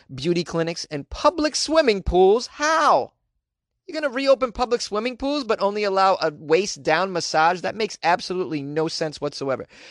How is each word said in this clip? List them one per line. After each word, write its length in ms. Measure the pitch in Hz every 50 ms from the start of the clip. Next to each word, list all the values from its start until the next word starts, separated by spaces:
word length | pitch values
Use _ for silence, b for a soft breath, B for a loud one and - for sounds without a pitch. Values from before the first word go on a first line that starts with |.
| b b 135
beauty 300 | 127 127 170 180 170 175
clinics, 420 | - - 165 165 160 170 - - -
and 180 | 156 143 139 -
public 460 | - - - - 359 320 294 302 -
swimming 480 | - - - 302 320 320 262 214 196 -
pools. 440 | - - 180 185 190 202 240 233
How? 680 | - - - 294 302 320 320 311 269 208 147 117 - _ _ _ _ _ _ _ _ _ _ _ _ _ _ _
You're 120 | - 339 311
gonna 160 | 311 285 226
reopen 380 | 262 277 269 269 226 247 247 208
public 300 | - 247 226 240 233 -
swimming 340 | - 196 208 220 247 254
pools 280 | 220 - 277 294 294 269
but 180 | 214 220 175 180
only 200 | 196 208 208 208
allow 360 | 202 190 190 190 190 190 -
a 100 | 147 160
waist-down 800 | 151 147 160 143 156 175 196 202 - 151 131 156 156 160 185 196
massage? 520 | 190 170 156 - - 156 156 165 180 180 165
That 120 | 185 -
makes 240 | 202 220 208 - - -
absolutely 580 | 160 175 240 - - 190 180 180 120 156 151
no 260 | 139 139 147 156 160
sense 320 | 165 - - 165 156 147 -
whatsoever. 480 | - 147 - - 143 139 131 113 - - B B B B